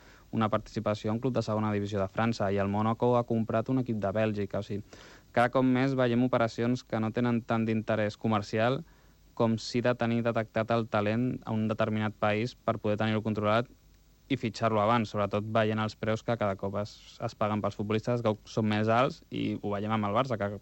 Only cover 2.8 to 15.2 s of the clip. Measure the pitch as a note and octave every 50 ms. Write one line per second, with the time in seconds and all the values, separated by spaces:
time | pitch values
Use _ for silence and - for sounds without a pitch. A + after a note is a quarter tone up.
2.8 | G#2+ A2 A#2 - - B2 B2 A#2+ A#2 - A#2+ A2+ A2 - - A2+ A2+ - C3 C3
3.8 | B2+ - A2+ G#2+ G2 G2 F#2+ A2 A2 A2 G#2+ G#2 G2+ G2 - G2 G2+ - G#2 G2+
4.8 | - - - - - - - - - - - B2 A#2+ B2 - C3+ C3 C3 B2+ B2+
5.8 | C3 C#3 C3+ C3 B2+ A#2+ A#2 A#2+ B2+ B2+ - B2 A#2 A2+ - - A#2 A#2+ B2+ B2+
6.8 | - - - A2 A2 A2+ A2 - A#2+ A#2+ A#2+ A#2 A2 - A#2+ A2+ A2+ A2 A2 A2
7.8 | G#2 - A2 G#2+ G#2+ G#2 G#2 - - A2+ A2 G#2 G2+ - - A2 A2 A#2+ C3 D3+
8.8 | E3+ - - - - - - _ _ - - - A#2+ A2+ A2+ A2 - - - B2
9.8 | A#2 B2 B2 - A#2 A#2 A#2 A#2 A2+ A#2 A2+ A#2 A2 G#2+ - A2+ A2 - A#2 A#2
10.8 | A2+ A2 - G#2+ G#2 G#2 G#2+ A#2 B2 B2+ B2+ - - - A2+ A2 A2 G#2+ A2 -
11.8 | A2 A2 A2 G#2+ A2 G#2+ G#2+ - - G#2+ G#2+ G#2+ A2+ B2 - - _ - A2+ A2
12.8 | - G#2+ G#2 G#2 A2 A2 G#2+ G#2+ G#2+ A2 G#2+ G#2+ G#2+ G#2 G#2+ A#2 B2 - - _
13.8 | _ - - - _ _ - _ _ - C#3 - - A2+ - - A#2 A2+ A2 G#2+
14.8 | G2+ G#2+ A#2+ A#2 A2 G2 - G#2+